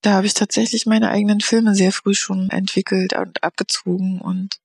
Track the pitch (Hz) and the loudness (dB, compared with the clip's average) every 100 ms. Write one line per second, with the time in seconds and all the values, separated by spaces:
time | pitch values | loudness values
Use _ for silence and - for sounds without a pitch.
0 | 208 196 196 - 208 - 226 226 - 220 | 4 2 2 0 -2 0 -2 -2 0 2
1 | 220 202 208 208 - 226 226 202 190 - | 2 2 2 0 2 2 4 4 2 2
2 | - 202 - 190 190 190 190 - 196 190 | -2 -2 -2 -2 -2 -2 -2 -2 -2 -2
3 | 185 - 190 170 165 - - - - 180 | 0 -2 -4 -4 -6 -4 -4 -4 -2 -2
4 | 190 185 - 185 190 - | -2 -4 -4 -6 -6 -10